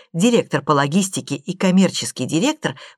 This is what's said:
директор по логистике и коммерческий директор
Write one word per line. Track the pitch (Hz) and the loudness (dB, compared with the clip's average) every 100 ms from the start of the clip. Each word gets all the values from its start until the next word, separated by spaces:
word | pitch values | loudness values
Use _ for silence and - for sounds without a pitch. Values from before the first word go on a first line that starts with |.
| _ | _
директор | 165 233 226 147 143 | 0 2 2 0 -2
по | 139 | 0
логистике | 143 143 180 190 - - 139 | 0 2 0 -2 -4 -8 -8
и | - - | -8 -2
коммерческий | 190 185 180 - - - 127 | 2 4 2 0 -8 -8 -4
директор | 156 254 302 147 127 - | 0 0 -2 -6 -10 -16